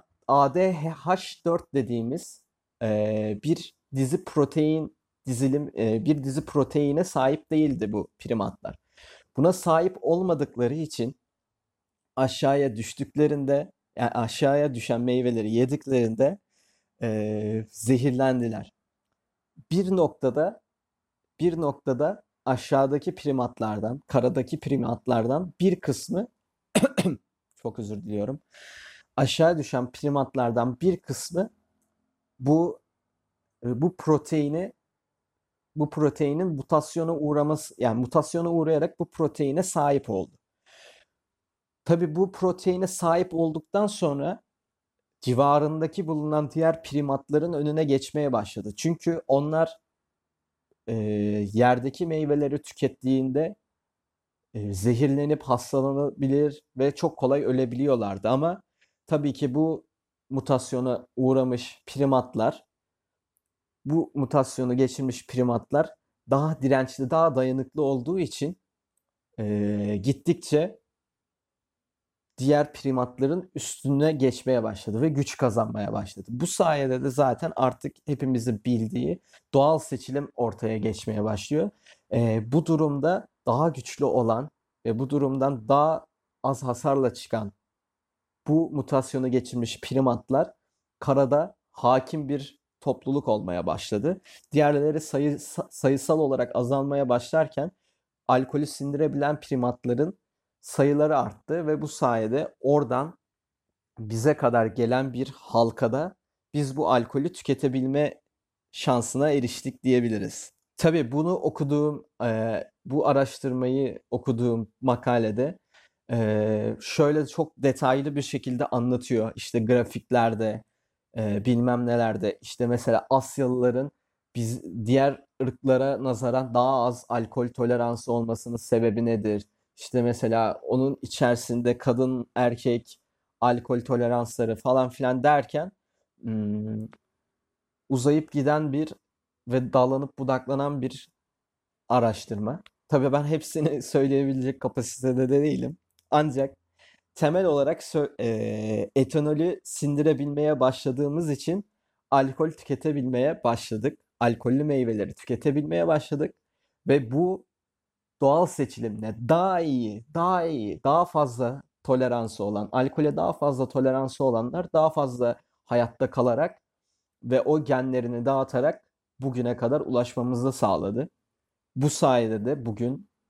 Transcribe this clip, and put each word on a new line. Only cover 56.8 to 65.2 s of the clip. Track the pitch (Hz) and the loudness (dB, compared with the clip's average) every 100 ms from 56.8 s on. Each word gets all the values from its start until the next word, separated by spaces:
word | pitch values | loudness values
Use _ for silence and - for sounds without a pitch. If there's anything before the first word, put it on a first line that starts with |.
| 139 | -2
çok | 139 165 - | 0 -4 0
kolay | 131 139 | 0 2
ölebiliyorlardı. | 120 127 127 117 143 127 101 98 107 | 2 0 0 0 0 0 0 -2 0
Ama | 131 160 190 _ _ _ _ - | 0 0 -4 _ _ _ _ -4
tabii | 156 143 | -2 0
ki | - 143 | -2 -2
bu | 135 160 156 _ _ _ _ - | 0 0 -2 _ _ _ _ -8
mutasyona | 135 127 131 - 127 127 120 - - | -6 0 0 0 -4 -2 -4 -6 0
uğramış | 131 131 127 123 - - - | 2 4 2 -2 -6 -16 -14
primatlar, | 135 139 135 123 107 113 - _ _ _ _ _ _ _ _ _ _ _ _ | -2 2 2 2 0 -2 -2 _ _ _ _ _ _ _ _ _ _ _ _
bu | 139 160 - | -2 0 0
mutasyonu | 143 131 151 127 - 127 123 | -2 0 2 0 -2 -2 2
geçirmiş | 131 - 131 120 | 0 0 -6 -6